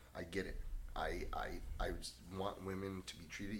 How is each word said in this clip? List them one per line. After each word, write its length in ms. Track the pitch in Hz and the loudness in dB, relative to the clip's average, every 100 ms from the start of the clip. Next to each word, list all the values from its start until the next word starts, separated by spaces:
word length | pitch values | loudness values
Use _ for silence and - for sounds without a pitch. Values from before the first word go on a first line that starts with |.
| - - | -10 -6
I 60 | |
get 220 | 87 95 87 | 0 2 2
it. 120 | - - - - - | 0 0 0 0 2
I, 300 | 80 87 - | 2 2 2
I, 140 | - - - - - | 2 0 0 -2 2
I 100 | 90 | 2
just 220 | 85 - - 85 95 | 2 -2 -6 -4 0
want 300 | 98 - 95 | 2 2 0
women 380 | 95 98 95 - | 0 0 -2 -4
to 100 | - | -8
be 80 | 82 | -8
treated 280 | - - - | -4 -2 0